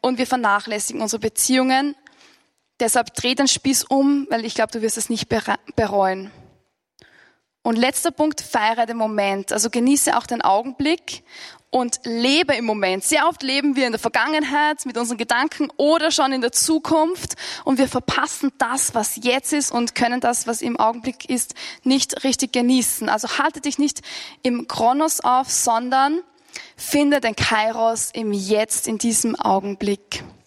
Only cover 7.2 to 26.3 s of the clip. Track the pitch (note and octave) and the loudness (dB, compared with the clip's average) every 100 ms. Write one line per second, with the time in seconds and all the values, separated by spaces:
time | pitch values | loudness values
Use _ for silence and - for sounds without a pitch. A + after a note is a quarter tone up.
7.2 | _ _ _ _ A#3+ A3+ B3 - E4+ - | _ _ _ _ -2 2 0 0 -4 0
8.2 | D#4 - - B3 G#3+ A3+ A3+ A#3 A3 G#3 | -2 -2 -4 0 0 0 -2 -2 -2 0
9.2 | G3 G3 F#3+ A3 A3+ A#3+ B3 C#4+ - A#3+ | 0 -2 -4 -2 -2 2 4 4 2 0
10.2 | - A#3 - G3 B3 B3+ C#4+ E4+ - - | -2 -2 2 2 0 -4 -2 -2 -4 -16
11.2 | _ - - - _ B3+ A#3+ - A#3+ A#3 | _ -20 -20 -20 _ -2 -2 -4 -4 0
12.2 | B3 D4 F4+ B3 A#3 G#3+ F#3+ G4 - D#4 | 2 2 2 0 0 0 0 0 0 2
13.2 | D#4 E4 C4+ C4+ C#4+ C4 B3+ A3 A#3 A#3 | 2 0 -2 0 2 2 0 0 0 0
14.2 | B3 D#4 D4 D4 D4+ D4+ C4 A#3 A#3 A#3 | 2 0 0 2 0 0 -6 -4 -4 -4
15.2 | A3+ A#3+ D4+ - C#4+ - C#4+ D#4+ D#4 D#4 | 0 0 0 -2 -6 0 2 4 2 2
16.2 | C4+ C4 A#3+ - - D#4+ D#4 D#4+ D#4+ F4+ | 0 0 0 0 2 0 2 2 2 -2
17.2 | - - - - - C4 C4 B3+ - - | -8 -10 -12 -6 0 2 2 0 -2 -2
18.2 | - - C#4 _ A#3 C4+ - A#3 G#3 - | -2 -2 -4 _ -2 0 -2 0 -2 -2
19.2 | A#3+ B3+ - D4+ C4+ A#3+ A#3+ - A#3+ B3 | 0 0 0 -2 0 -2 -2 0 0 2
20.2 | A#3+ B3 - A#3 A#3+ A#3 A3 A#3 B3+ - | 0 0 -2 -4 -4 0 0 0 -8 -10
21.2 | - B3 - - - - B3+ C4+ - - | -4 -4 -4 -10 -14 -4 2 2 2 -2
22.2 | C4+ A#3 C4 B3 A#3+ C4 A3+ - G#3+ G#3+ | -2 0 -2 0 4 4 2 -2 0 0
23.2 | - - D4 D#4+ C#4+ - C#4+ - - - | -2 -2 -2 -2 -6 0 -2 -2 -12 -16
24.2 | - - B3+ A#3+ A#3+ - A#3 C4+ D#4+ - | -16 -4 -2 -2 -4 0 2 4 0 0
25.2 | - B3+ B3+ - - A3+ B3 C4 C#4 D#4+ | 2 2 2 0 2 0 2 2 2 0
26.2 | F4+ | -4